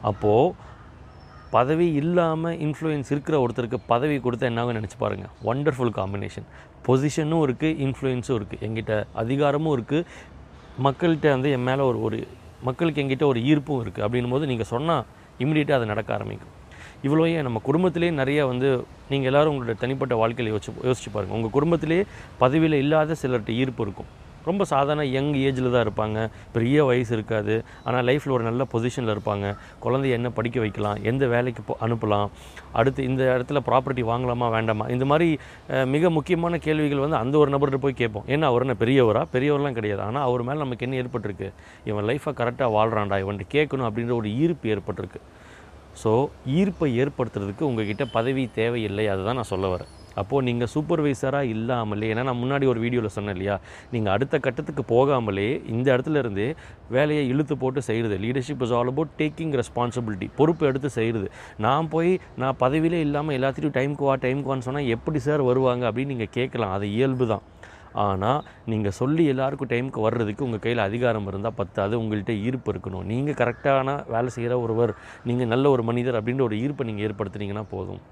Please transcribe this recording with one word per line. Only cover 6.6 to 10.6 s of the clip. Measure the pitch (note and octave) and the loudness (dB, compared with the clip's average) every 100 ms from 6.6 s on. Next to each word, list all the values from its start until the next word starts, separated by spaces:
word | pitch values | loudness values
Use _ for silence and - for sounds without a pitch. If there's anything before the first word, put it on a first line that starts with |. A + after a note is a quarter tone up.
| - - - | -20 -6 2
பொசிஷனும் | C3 C#3+ D3 D3+ E3 | 2 2 0 0 2
இருக்கு, | D3 A#2+ D#3 D#3 | 2 2 0 0
இன்ஃப்ளூயன்ஸும் | C3+ B2+ C3+ B2 A#2 | -2 -2 -2 -2 -2
இருக்கு, | A#2+ F#2 - | -2 -2 -8
என்கிட்ட | G#2+ A2 G#2+ G#2+ - | -6 -4 -2 -2 -2
அதிகாரமும் | - A2+ C#3 D3 D3 D#3 | -4 -2 2 2 2 0
இருக்கு, | C#3 G#2+ D3 E3+ - - - - - | -2 0 -2 -2 -12 -20 -20 -20 -20